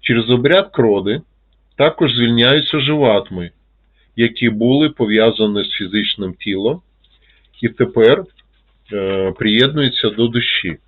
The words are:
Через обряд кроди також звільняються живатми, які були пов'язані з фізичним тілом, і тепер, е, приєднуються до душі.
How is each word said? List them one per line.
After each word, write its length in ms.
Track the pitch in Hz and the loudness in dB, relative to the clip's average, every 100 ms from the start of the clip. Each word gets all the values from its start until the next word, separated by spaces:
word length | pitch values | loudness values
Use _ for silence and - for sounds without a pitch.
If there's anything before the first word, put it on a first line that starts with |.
Через 300 | - 117 113 | 0 0 2
обряд 400 | 123 135 180 196 | 0 4 2 0
кроди 480 | - 117 101 95 123 - _ _ _ _ - | 0 2 2 0 -6 -8 _ _ _ _ 0
також 380 | 147 - 156 | 0 2 -2
звільняються 640 | 120 117 117 120 147 143 156 | 0 0 2 4 2 0 -4
живатми, 720 | 135 151 135 101 95 92 85 _ _ _ _ _ _ - | -2 0 2 2 -2 -10 -12 _ _ _ _ _ _ -2
які 340 | 117 113 117 | -2 0 -2
були 380 | 107 117 135 151 | 0 0 2 0
пов'язані 760 | 151 110 107 110 107 107 104 | 0 0 2 2 2 -2 -2
з 60 | 98 | -6
фізичним 640 | - 95 104 101 - 95 | -8 -6 -4 -4 -6 -8
тілом, 460 | 90 - 95 104 170 _ _ _ _ _ _ _ _ | -10 -8 -4 -4 -6 _ _ _ _ _ _ _ _
і 60 | 117 | -8
тепер, 560 | - 120 - 113 151 185 _ _ _ _ _ _ | -4 -4 4 4 4 -2 _ _ _ _ _ _
е, 400 | 104 95 98 95 92 | -6 -4 -2 -4 -2
приєднуються 720 | 110 107 135 151 135 - 113 | -2 2 0 0 -4 -2 -4
до 180 | 104 117 | 0 -2
душі. 480 | 117 120 - 92 78 | -2 -4 -4 -6 -10